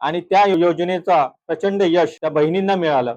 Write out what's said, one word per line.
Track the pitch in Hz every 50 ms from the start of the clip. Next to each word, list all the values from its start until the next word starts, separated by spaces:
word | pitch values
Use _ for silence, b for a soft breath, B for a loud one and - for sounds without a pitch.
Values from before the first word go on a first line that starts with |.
आणि | 135 147 160 175
त्या | 170 - 185 196 202
योजनेचा | 202 190 165 175 175 165 170 175 180 185 175 165 196 180 156 139 127 - _ _
प्रचंड | - 165 160 - 196 196 196 196
यश | 170 165 175 165 - - -
त्या | - 156
बहिणींना | 147 156 151 156 175 190 196 196 196
मिळालं. | 185 170 156 143 131 123 120 117